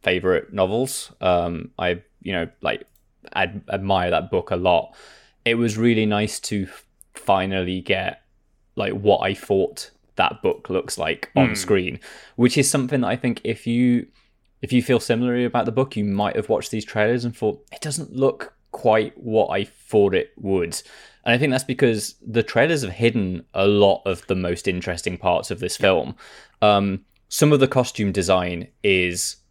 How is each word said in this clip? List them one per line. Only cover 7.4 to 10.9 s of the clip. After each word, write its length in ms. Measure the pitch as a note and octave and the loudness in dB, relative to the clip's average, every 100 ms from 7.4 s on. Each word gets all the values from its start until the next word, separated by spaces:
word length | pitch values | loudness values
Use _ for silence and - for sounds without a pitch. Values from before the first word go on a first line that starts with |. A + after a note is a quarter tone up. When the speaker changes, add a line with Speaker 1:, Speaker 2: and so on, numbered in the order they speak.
| F#2+ F#2+ F2+ F#2 | 2 -2 -2 -4
Speaker 1:
get, 400 | - F#2+ F#2 - _ _ _ _ _ - | -2 -2 -2 -8 _ _ _ _ _ -6
like, 160 | G#2 | -4
what 240 | G2+ G2+ G2 | -2 2 2
I 160 | F#2+ | 2
thought 560 | G2+ - G2 F#2 - - _ _ - | -4 -2 0 0 -4 -18 _ _ -2
that 240 | F2 - | -2 0
book 280 | F#2 - - | -4 -4 -4
looks 260 | F#2 - | -6 -4